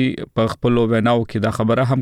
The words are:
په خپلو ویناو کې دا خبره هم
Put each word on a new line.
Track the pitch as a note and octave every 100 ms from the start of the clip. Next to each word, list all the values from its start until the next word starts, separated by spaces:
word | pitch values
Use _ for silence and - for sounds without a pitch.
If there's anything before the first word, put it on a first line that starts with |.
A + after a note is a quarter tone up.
| C3 - - -
په | A2+
خپلو | - B2 A#2+ A2+
ویناو | A2+ A2+ A#2+
کې | A2+ A2+
دا | G#2+ -
خبره | A2 A#2 B2+
هم | C3